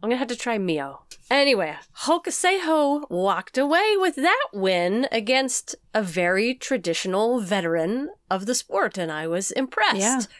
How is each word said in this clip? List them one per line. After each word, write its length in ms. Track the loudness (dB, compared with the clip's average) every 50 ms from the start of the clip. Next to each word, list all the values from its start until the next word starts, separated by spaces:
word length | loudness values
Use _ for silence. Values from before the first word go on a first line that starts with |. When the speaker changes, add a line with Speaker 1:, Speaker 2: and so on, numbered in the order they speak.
| -4
Speaker 1:
I'm 60 | -2
gonna 80 | -2 -2
have 100 | -2 -4
to 80 | -6
try 200 | -6 -4 -4 -2
Mio. 460 | -2 -2 -2 -2 -2 -4 -6 -10 -16 -20 _ -20 -20 -4 0
Anyway, 460 | 2 4 4 4 4 2 0 -2 -6 -10 -16 -20 _ -6 0 0 0 0 0
Hokuseiho 840 | -4 -4 0 0 2 2 2 0 0 2 2 2 2 2 0 -2 -4
walked 460 | -2 0 2 2 0 0 -2 -4 -2 -2
away 360 | 0 2 2 2 4 4 2
with 200 | 2 2 0 0
that 300 | 0 2 2 2 2 0 -4 -4
win 540 | -2 0 2 2 2 2 2 2 0 0 0 -2
against 640 | -2 0 0 2 2 0 0 -2 -6 -6 -8 -12 -16 _ _ -2
a 80 | -2 -2
very 520 | 0 -2 0 0 2 2 2 2 0 -2
traditional 840 | -4 -4 -2 -2 -2 0 -2 -2 -2 -2 -2 0 2 2 2 2 0
veteran 720 | 0 0 0 0 0 0 0 0 0 0 -2 -2 -4 -6 -10 -14 _ -4
of 160 | -4 -4 -2
the 80 | -2 -4
sport, 440 | -4 -4 -2 -2 -2 0 -2 -2 -4
and 120 | -6 -4
I 160 | -4 -4 -4
was 240 | -2 -2 -2 -4 -4 -2
impressed, 440 | -4 -4 -2 -2 0 0 2 2 2
Speaker 2:
Yeah. 220 | 2 2 2 0 0 -4 -8 -16